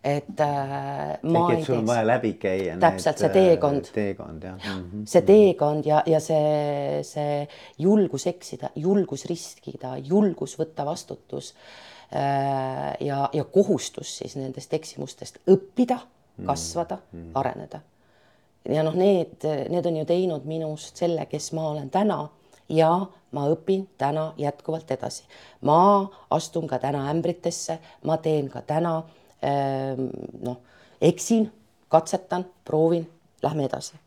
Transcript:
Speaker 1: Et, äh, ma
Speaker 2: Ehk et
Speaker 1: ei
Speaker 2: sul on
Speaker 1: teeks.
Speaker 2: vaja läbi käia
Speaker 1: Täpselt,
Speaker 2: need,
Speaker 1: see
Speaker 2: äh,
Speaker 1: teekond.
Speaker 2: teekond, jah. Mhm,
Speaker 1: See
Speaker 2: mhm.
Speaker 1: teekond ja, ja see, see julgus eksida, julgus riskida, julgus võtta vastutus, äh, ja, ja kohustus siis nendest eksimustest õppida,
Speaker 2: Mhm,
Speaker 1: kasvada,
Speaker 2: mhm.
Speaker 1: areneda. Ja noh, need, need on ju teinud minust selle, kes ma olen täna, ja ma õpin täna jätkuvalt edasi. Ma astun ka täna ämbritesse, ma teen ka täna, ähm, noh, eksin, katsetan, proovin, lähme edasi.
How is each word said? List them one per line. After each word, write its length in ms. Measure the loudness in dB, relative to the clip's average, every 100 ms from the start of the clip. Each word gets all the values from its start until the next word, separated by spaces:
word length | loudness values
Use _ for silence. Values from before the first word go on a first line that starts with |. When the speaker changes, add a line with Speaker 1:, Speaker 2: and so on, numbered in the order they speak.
Speaker 1:
Et, 360 | 0 -2 -2 -2
äh, 760 | 0 0 -4 -6 -6 -6 -6 -4
ma 220 | 2 2
Speaker 2:
Ehk 80 | 4
et 60 | 2
Speaker 1:
ei 40 |
Speaker 2:
sul 120 | 0 0
on 80 |
Speaker 1:
teeks. 60 | 2
Speaker 2:
vaja 140 | 2 2
läbi 260 | 2 0
käia 380 | -2 -2 0 -2 4
Speaker 1:
Täpselt, 400 | 4 4 -2 0
Speaker 2:
need, 0 |
Speaker 1:
see 80 | 2
Speaker 2:
äh, 40 |
Speaker 1:
teekond. 580 | 6 6 6 4 0 -4
Speaker 2:
teekond, 500 | -4 -4 -4 -10 -12
jah. 140 | -14 -10
Mhm, 480 | -10 -8 -10 -10 4
Speaker 1:
See 140 | 4
Speaker 2:
mhm. 60 | 8
Speaker 1:
teekond 600 | 10 8 6 0 0 2
ja, 140 | 2 4
ja 120 | 2
see, 800 | 2 2 2 2 0 -2 -4 -4
see 320 | -6 -6 -2 -2 -4 -12 -20 -2
julgus 500 | 4 4 4 0 -4
eksida, 460 | -6 -12 -10 -10
julgus 500 | -4 2 2 2 -4 -8
riskida, 680 | -8 -8 -16 -16 -12 -10 -10
julgus 580 | 0 2 2 0 -8 -6
võtta 240 | -8 -4
vastutus, 680 | -6 -6 -10 -16 _ -12 -12 _ -20 -20 -20 -20 -8
äh, 880 | -4 0 0 0 -2 -4 -6 -6 -6
ja, 300 | -4 -2 -2
ja 140 | -2
kohustus 720 | 0 2 2 2 -2 -12 -14 -12
siis 160 | -12 -10
nendest 380 | -10 -10 -6
eksimustest 640 | -6 -6 -12 -12 -12 -18 -8
õppida, 560 | 4 4 4 -2 0 0 -6 _ _ -10
Speaker 2:
Mhm, 80 | -4
Speaker 1:
kasvada, 500 | -4 -4 -6 -6 -8 _
Speaker 2:
mhm. 200 | -16 -8
Speaker 1:
areneda. 460 | -4 -4 -4 -12 -16 _ _ _ _ _ _ _ _ -4
Ja 160 | 0 0
noh, 80 |
need, 480 | 2 4 4 0 -6 -4 -4 -2
need 180 | -2 -2
on 100 | -2
ju 80 | 0
teinud 380 | 0 0 -4 -6
minust 500 | -6 -6 -8 -14 -4
selle, 300 | -2 -2 -4
kes 240 | -8 -6
ma 140 | -6 -4
olen 180 | -6 -2
täna, 300 | 0 0 0 -6 _ _ _ _
ja 220 | 2 4 4 0 -10 _
ma 140 | -4 0
õpin 380 | 0 0 -2 -2 _
täna 300 | -2 -2 -6 -4
jätkuvalt 520 | -6 -4 -8 -8 -4
edasi. 300 | -4 -4 -10 _ -20 -20 _ 4
Ma 120 | 8 8 6 2 -8 -2
astun 380 | -2 -2 -6 -4
ka 80 | -2
täna 300 | -2 -2 -2
ämbritesse, 680 | -2 -2 -2 -4 -6 -8 -8 -10 -10 -2
ma 140 | -2
teen 260 | 0 0 -2
ka 100 | -10
täna, 380 | -4 -2 0 -2 -6 _ _ _
ähm, 680 | -2 0 0 -2 -4 -4 -6 -6 -14 -10 -8
noh, 140 | -8 _ _ _ _
eksin, 480 | 2 2 0 0 0 -4 _ _ _
katsetan, 540 | 2 2 -6 -4 -8 -8 _
proovin, 440 | -4 2 2 2 -4 _ _ _
lähme 240 | -4 -2 -2
edasi. 320 | -4 -8 -16